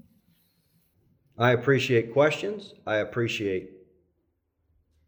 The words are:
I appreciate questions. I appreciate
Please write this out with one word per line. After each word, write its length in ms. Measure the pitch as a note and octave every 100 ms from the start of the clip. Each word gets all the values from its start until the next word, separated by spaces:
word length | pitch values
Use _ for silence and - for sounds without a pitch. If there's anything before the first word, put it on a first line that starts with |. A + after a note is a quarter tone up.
| - _ _ _ _ _ _ _ _ _ _ _ _ -
I 140 | B2
appreciate 640 | A#2+ C#3 C3 - A#2 A2+
questions. 600 | C3+ D3+ - G3+ G#3+ - - -
I 120 | G#2+
appreciate 720 | G2+ A#2 A#2 - G2+ F#2 - - - _ _ _ _ _ _ _ _ _ _ _